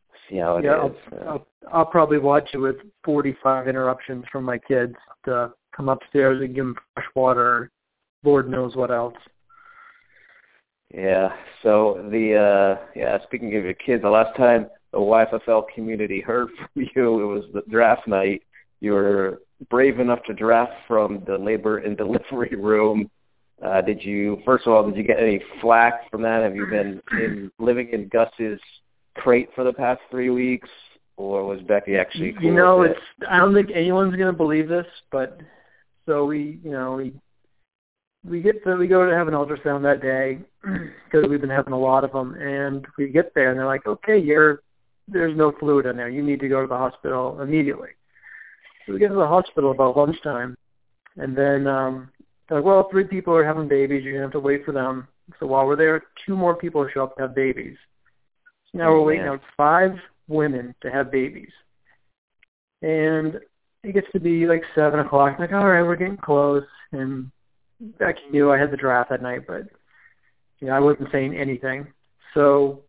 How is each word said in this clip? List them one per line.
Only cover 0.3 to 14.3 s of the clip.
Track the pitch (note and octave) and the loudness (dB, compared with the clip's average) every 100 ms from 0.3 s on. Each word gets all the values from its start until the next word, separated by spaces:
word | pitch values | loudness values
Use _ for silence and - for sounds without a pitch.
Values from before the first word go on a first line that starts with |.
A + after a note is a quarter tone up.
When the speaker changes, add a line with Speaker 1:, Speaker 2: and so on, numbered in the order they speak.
| F#2+ | -4
Speaker 1:
how | E2+ F2 | 0 0
it | |
Speaker 2:
Yeah, | C#3+ D3+ C#3+ | 2 0 -2
Speaker 1:
is. | - - - | -8 -16 -14
Speaker 2:
I'll, | - | -12
I'll, | D3 - _ - | -12 -14 _ -2
I'll | E3 | 0
probably | D#3+ E3+ D#3 D3+ | 2 2 2 2
watch | C#3 D3 C#3+ | 2 2 0
it | C3+ | -4
with | C3+ C3 - _ | -4 -6 -14 _
forty-five | - D3 C#3 C3 C3+ C3 C3 | -4 -2 -2 -2 -2 0 -2
interruptions | C3 C3 B2+ - B2+ B2 | -2 -2 -4 -8 -14 -12
from | C#3 | -8
my | B2+ A#2+ | -6 -6
kids | - C3 A#2+ A#2 _ - | -2 -2 -2 -8 _ -14
to | - B2 A#2+ - _ | -6 -4 -6 -10 _
come | - C3+ | -6 -4
upstairs | C3 - C#3+ C3+ C3 | -4 -2 2 2 0
and | C3+ | -4
give | B2+ | -6
'em | C3 A#2+ - | -6 -8 -14
fresh | - - | -14 -8
water, | C3 C3 B2 A#2+ A#2+ - _ _ _ _ _ | 0 2 2 2 0 -4 _ _ _ _ _
Lord | D3 C#3+ B2+ | 2 2 2
knows | B2+ B2 | -4 -6
what | B2+ B2 | -4 -2
else. | A#2+ A#2+ A#2+ _ _ _ _ - - - _ _ _ _ _ _ _ _ _ _ | -2 -4 -10 _ _ _ _ -20 -20 -20 _ _ _ _ _ _ _ _ _ _
Speaker 1:
Yeah. | F2 F#2+ F#2+ F#2 - - - | -6 0 0 0 -4 -18 -2
So | A2+ G#2+ G#2+ F#2 G#2 | 2 4 4 0 -4
the, | A2 G#2+ | -2 2
uh, | G#2+ G#2 G2 G2 G2 - | 4 6 6 4 0 -8
yeah, | - A#2 G2+ | -6 -4 -4
speaking | - B2 A2+ | -6 -10 -6
of | G#2 | -4
your | F#2 | -4
kids, | F#2 - A#2 | -6 -2 0
the | G2+ | 4
last | G#2+ A2 | 4 2